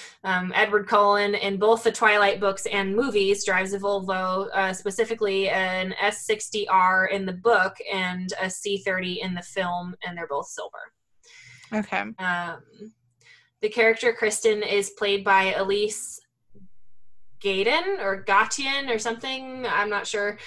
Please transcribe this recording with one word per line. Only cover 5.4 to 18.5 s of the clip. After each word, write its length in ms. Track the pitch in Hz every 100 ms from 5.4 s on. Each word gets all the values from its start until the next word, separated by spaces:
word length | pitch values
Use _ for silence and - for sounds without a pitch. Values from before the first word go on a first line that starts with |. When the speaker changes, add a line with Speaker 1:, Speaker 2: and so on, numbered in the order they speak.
| 196
Speaker 1:
an 440 | 185 185 185 185 -
S 260 | 202 208 -
sixty 420 | 214 - 214 202
R 380 | 185 185 185 185
in 180 | 196 190
the 80 |
book 420 | 180 233 214 185 - -
and 400 | 196 185 180 185 -
a 100 | 185
C 280 | - 208 196
thirty 420 | 196 185 185 180
in 120 | 185
the 80 | 180
film, 520 | - 196 180 175 175 180 185
and 120 | 175
they're 100 | 165
both 200 | 202 170
silver." 460 | - - - - _ _ _ _ - - - -
Speaker 2:
Okay. 320 | 214 208 190 202 220
Speaker 1:
Um, 420 | 185 175 175 165 - - 220 _ _ _ _ - _ _
the 80 | 214
character 440 | 220 220 226 247
Kristen 500 | 233 214 208 226 208
is 280 | 208 202 196
played 320 | - 208 202 196
by 280 | 190 190 185
Elise 680 | 196 202 214 214 - - _ _ _ - - - - - - - - -
Gaten 580 | 196 190 202 311 370 392
or 180 | 196 196 196
Gatian 640 | 196 226